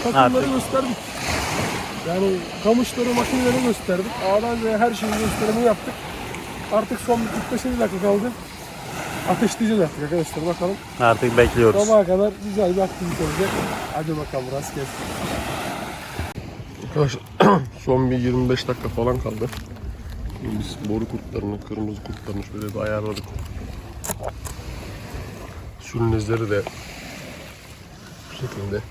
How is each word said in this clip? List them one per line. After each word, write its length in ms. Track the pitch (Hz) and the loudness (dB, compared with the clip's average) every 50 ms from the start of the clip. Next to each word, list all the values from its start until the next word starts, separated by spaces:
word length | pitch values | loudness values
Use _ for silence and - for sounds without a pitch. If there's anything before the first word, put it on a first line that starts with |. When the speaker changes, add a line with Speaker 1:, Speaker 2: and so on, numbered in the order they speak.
| - | 0
Speaker 1:
Takımları 320 | 240 233 135 - 123 247 254 139 | 4 6 6 6 8 6 4 4
Speaker 2:
Artık. 60 | 139 269 | 4 2
Speaker 1:
gösterdik. 420 | 254 240 - - 269 262 247 214 - - - - - - - - - - - - - - - - - - - - - - 160 | 0 0 2 0 0 0 0 -4 -4 -6 -8 -8 -6 -2 -2 -2 0 0 -2 -2 -2 -2 -2 -2 -4 -6 -6 -8 -6 -4 -2
Yani 240 | 170 190 196 196 190 180 170 - - - - | 2 2 4 2 2 0 -2 -6 -8 0 4
kamışları, 500 | 202 233 247 247 - - 247 240 247 240 | 4 6 6 4 2 0 0 0 2 2
makineleri 480 | 240 233 - 254 254 254 247 247 262 254 | 2 2 2 2 4 4 4 4 4 4
gösterdik. 400 | 240 208 - - - 180 175 190 233 - - 185 190 | 2 0 0 0 0 0 0 0 -2 -4 -2 2 4
A'dan 240 | 196 214 220 233 240 | 4 4 4 2 -2
Z'ye 220 | 233 226 220 220 208 | 0 0 2 4 4
her 160 | 233 240 226 | 4 4 4
şeyi 180 | - 214 214 | 0 -2 -2
gösterimi 540 | 214 208 220 208 190 - 214 214 214 233 240 | 0 0 0 0 0 2 2 2 4 6 6
yaptık. 280 | 233 208 - - 254 - - - - - - - - - - - - - - - - | 4 4 4 -2 -8 -8 -8 -10 -10 -8 -8 -8 -8 -8 -10 -10 -10 -10 -10 -4 0
Artık 280 | 208 214 214 - 254 - | 2 0 2 0 -4 -4
son 200 | - 247 240 233 | 2 2 2 2
bir 60 | 226 | 2
kırk 260 | 220 - 226 - - | 0 -2 -4 -2 -2
beş 140 | 254 226 - | -2 -2 0
elli 140 | 254 247 240 | 0 2 2
dakika 220 | 226 196 185 185 | 2 0 2 2
kaldı. 300 | 196 202 202 208 208 247 226 - - - - - - - - - - - - - - - - - - - | 4 4 4 4 2 0 -4 -6 -12 -14 -14 -14 -12 -12 -12 -12 -10 -8 -8 -8 -8 -6 -6 -4 0 0
Ateşleyeceğiz 520 | 185 180 233 196 - - 226 214 226 208 | 2 4 4 2 2 2 2 4 4 4
artık 200 | 170 151 - 147 147 | 4 2 2 -4 -2
arkadaşlar, 420 | 143 170 175 156 - - 160 156 | 0 0 0 0 0 -4 -2 -2
bakalım. 280 | 175 170 - 175 180 202 - - - - - | -2 0 0 0 -2 -2 -4 -8 -12 0 4
Speaker 2:
Artık 360 | 123 117 113 104 - 127 117 120 | 6 6 6 6 4 4 8 8
bekliyoruz. 460 | 120 117 - 120 117 110 143 196 208 | 8 8 8 8 8 8 8 8 6
Speaker 1:
Sabaha 180 | 214 220 214 190 | 8 8 8 8
kadar 260 | 165 185 190 202 208 196 202 202 208 | 6 4 4 4 2 0 -2 -8 -2
güzel 280 | 196 208 202 175 180 | 0 2 2 4 4
bir 40 | 196 | 2
aktivite 420 | 190 185 - - 185 170 151 143 160 | 2 0 0 -4 -4 -4 -2 0 0
olacak. 260 | 151 151 165 190 208 208 - 185 185 160 - - - - | 0 2 0 0 0 0 -2 -2 -2 -4 -6 -6 -4 -4
Hadi 140 | 147 160 160 160 | -4 -2 -2 -2
bakalım, 280 | 151 147 - - 135 127 127 135 | -2 -4 -4 -4 -4 -4 -2 -4
rast 180 | 139 147 - - | -6 -6 -6 -6
gelsin. 160 | 143 139 127 - - 123 - - - 135 123 - - - - - - - - - - - - - - - - - - - - - - - - - - - - - - - - | -6 -6 -6 -6 -6 -6 -6 -4 -4 -4 -4 -4 -4 -4 -4 -4 -4 -4 -6 -6 -6 -6 -8 -8 -10 -10 -8 -6 -6 -6 -6 -6 -8 -10 -10 -12 -12 -12 -12 -12 -12 -10 -4
Arkadaşlar 340 | - 151 147 135 - - - - - - 190 208 196 160 135 - | 2 2 2 2 0 -6 -10 -14 2 6 8 8 8 6 2 -2
<clears throat> 120 | - - - | -8 -6 0
son 260 | - 131 127 131 123 | 2 4 4 4 4
bir 80 | 127 127 | 2 2
yirmi 320 | 120 123 123 127 123 123 | 2 2 2 2 4 4
beş 180 | 127 123 - - | 2 2 0 -4
dakika 200 | 123 - - 117 | -4 -4 -4 -4
falan 300 | 101 113 117 123 123 123 | -2 2 2 2 2 2
kaldı. 260 | - 110 110 107 113 127 - - - - - - - - - - - - - - - - - - | -2 -4 -2 -2 -4 -4 -4 -8 -10 -12 -12 -10 -10 -10 -10 -10 -12 -12 -10 -8 -8 -8 -8 -6
Biz 460 | 127 117 110 104 104 - - - - 104 | -6 -4 -4 -4 -4 -6 -6 -6 -4 -2
boru 140 | 107 113 113 - | -2 -2 -2 -4
kurtlarını, 520 | 120 110 - - - 113 101 101 104 101 - - | -6 -8 -8 -6 -6 -4 -4 -4 -6 -6 -8 -8
kırmızı 320 | 107 107 107 107 107 104 | -6 -4 -4 -4 -6 -8
kurtlarını 400 | - - 104 - - - 101 101 101 - | -8 -10 -10 -10 -8 -8 -8 -8 -8 -8
şöyle 220 | 107 104 107 104 101 | -8 -8 -8 -6 -4
bir 60 | 107 | -2
ayarladık. 440 | 107 107 107 107 104 107 104 101 - - - - - - - - - - - - - - - - - - - - - - - - - - - - - - - - 104 101 101 - - - - - - - - - - - - - - - - - | -2 0 0 -2 -2 -4 -6 -6 -8 -10 -10 -10 -8 -8 -10 -10 -10 -10 -10 -12 -12 -12 -14 -10 -6 -6 -6 -4 -6 -8 -8 -8 -12 -12 -12 -10 -10 -10 -10 -10 -10 -12 -12 -12 -12 -10 -10 -10 -10 -10 -12 -12 -14 -14 -14 -14 -14 -14 -16 -16
Sülnezleri 680 | - - - 117 117 113 113 110 104 107 113 113 113 101 | -14 -8 -2 0 2 2 2 2 2 0 0 0 0 0
de 120 | 104 101 - - - - - - - - - - - - - - - - - - - - - - - - - - - - - - - - - - | 0 0 0 -2 -10 -10 -12 -12 -12 -12 -12 -12 -12 -12 -12 -14 -14 -14 -14 -16 -16 -18 -18 -18 -18 -18 -18 -18 -18 -18 -18 -18 -16 -16 -16 -16
bu 40 | - | -10
şekilde 460 | - 131 120 - 101 101 98 101 107 - - | -10 -10 -8 -6 -6 -4 -4 -4 -4 -4 -6